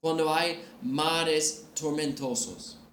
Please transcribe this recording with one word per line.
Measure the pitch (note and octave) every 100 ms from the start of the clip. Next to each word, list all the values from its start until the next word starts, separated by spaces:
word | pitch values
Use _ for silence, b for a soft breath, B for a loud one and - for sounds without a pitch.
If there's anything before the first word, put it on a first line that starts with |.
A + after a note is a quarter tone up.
Cuando | D#3+ D#3+ D#3
hay | D#3+ E3+ E3 B B
mares | B2 C#3 D#3 E3 D#3+ D#3 D3+ - -
tormentosos. | - D3+ D3+ D3+ C3 C3+ A#2 F#2 F2 - - -